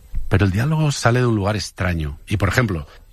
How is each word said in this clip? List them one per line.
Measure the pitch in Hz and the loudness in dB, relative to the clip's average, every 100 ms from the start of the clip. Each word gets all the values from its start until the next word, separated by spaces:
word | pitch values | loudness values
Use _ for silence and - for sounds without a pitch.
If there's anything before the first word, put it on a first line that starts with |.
| - - - | -8 -4 0
Pero | 95 98 | 2 2
el | |
diálogo | 92 135 156 151 | 2 0 2 0
sale | 139 120 120 | 0 0 2
de | 123 | 2
un | 110 | 2
lugar | 98 107 | 0 -2
extraño. | - - 90 82 76 73 - | -6 -4 -2 -2 -4 -8 -6
Y, | 98 | -2
por | 95 | 0
ejemplo, | 104 117 87 73 - - | 2 0 -2 -6 -18 -12